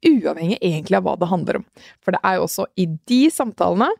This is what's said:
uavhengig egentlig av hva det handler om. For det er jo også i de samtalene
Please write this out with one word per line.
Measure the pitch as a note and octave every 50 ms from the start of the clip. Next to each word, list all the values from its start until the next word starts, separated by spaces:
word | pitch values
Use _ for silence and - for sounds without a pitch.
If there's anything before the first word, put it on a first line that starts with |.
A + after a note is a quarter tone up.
| -
uavhengig | E4+ D#4 B3+ E3+ D3+ D3+ E3 E3 E3+ G#3 -
egentlig | - F#3 D#3+ D#3 D3+ - F#3 G3
av | F#3
hva | F3+ - -
det | F3 E3+ F#3+
handler | F3+ D#3 - -
om. | - - _ _ _ - - - _ _
For | - F3+
det | - -
er | F#3+ F#3+
jo | F#3 E3
også | E3 - - G3 - _
i | - F#3 E3 D#3+ D#3+ _ -
de | B3 B3+ C4 D#4 -
samtalene | - D4 A#3 G3+ - F3+ F3+ F3 F#3 A#3 D#4 A4 -